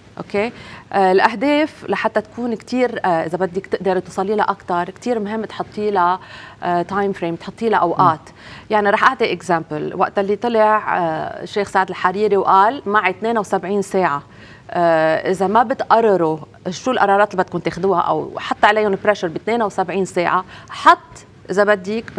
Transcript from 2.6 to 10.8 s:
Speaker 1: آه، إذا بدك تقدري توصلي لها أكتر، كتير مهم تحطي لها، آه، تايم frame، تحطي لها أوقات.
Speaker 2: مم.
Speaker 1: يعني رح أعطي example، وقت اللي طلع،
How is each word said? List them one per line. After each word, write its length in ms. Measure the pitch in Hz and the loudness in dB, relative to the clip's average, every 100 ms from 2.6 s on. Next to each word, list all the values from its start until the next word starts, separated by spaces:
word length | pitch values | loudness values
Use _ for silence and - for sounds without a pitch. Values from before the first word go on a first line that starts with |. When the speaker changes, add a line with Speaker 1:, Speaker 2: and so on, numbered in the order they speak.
| - 247 240 220 | -4 -2 -2 0
Speaker 1:
آه، 220 | 190 165 165 | 0 0 -2
إذا 120 | 175 | -2
بدك 280 | 196 180 - | -2 -4 -6
تقدري 340 | - 190 180 | -4 0 -2
توصلي 340 | 180 - 190 | -2 -6 -2
لها 160 | 214 - | 0 0
أكتر، 340 | 196 - 175 | -2 -4 -4
كتير 340 | 175 - 240 226 | -4 -6 -4 -4
مهم 260 | 202 220 | -4 -6
تحطي 460 | 202 - - 208 214 | -8 -8 -10 -6 -2
لها، 300 | 196 175 185 - - - - | 2 2 0 -6 -20 -20 -8
آه، 200 | - 175 | -2 -2
تايم 300 | 175 196 202 | -2 -2 -2
frame، 220 | 190 170 | -2 -6
تحطي 340 | 170 - - 226 | -6 -10 -4 0
لها 100 | 190 | 2
أوقات. 420 | 175 - 180 156 - | 2 2 2 2 -6
Speaker 2:
مم. 60 | - - - - | -20 -20 -16 -2
Speaker 1:
يعني 200 | 214 202 | 0 2
رح 140 | 214 | 4
أعطي 280 | - 262 226 | 4 2 -2
example، 600 | 170 - 170 160 151 156 | -2 -2 -2 -2 -6 -6
وقت 240 | 165 - 202 | -2 -2 0
اللي 180 | 196 208 | -2 -2
طلع، 640 | 240 226 214 214 | 0 2 4 2